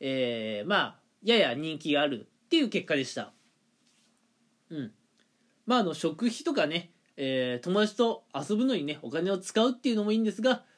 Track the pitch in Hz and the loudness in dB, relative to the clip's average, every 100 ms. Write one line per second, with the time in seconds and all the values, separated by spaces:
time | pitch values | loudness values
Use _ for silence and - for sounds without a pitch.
0 | 135 131 123 117 110 104 131 196 120 - | -4 0 0 -2 -4 -6 0 0 0 -8
1 | _ _ 208 233 147 123 160 147 160 143 | _ _ 2 4 4 0 -4 -4 0 2
2 | 147 120 - _ _ 330 262 - - 147 | 2 -2 -8 _ _ 2 2 -2 -2 -2
3 | 131 - 107 _ _ _ _ _ _ _ | -2 -8 -10 _ _ _ _ _ _ _
4 | _ _ _ _ _ _ _ 156 113 - | _ _ _ _ _ _ _ -10 -10 -12
5 | _ _ _ _ _ _ - 247 185 - | _ _ _ _ _ _ 0 2 2 0
6 | 160 156 233 226 349 277 151 170 175 _ | -4 0 -2 -2 -2 0 0 -2 -6 _
7 | _ - 135 131 127 123 170 196 214 - | _ -6 -2 0 0 -2 0 2 2 2
8 | 233 - _ - 147 214 262 214 143 147 | 0 0 _ -8 -2 0 2 0 -4 -6
9 | 117 151 180 190 - 220 240 254 262 220 | -6 -2 0 -2 0 2 2 2 0 0
10 | 208 220 220 208 247 254 - | 2 2 0 2 0 0 -4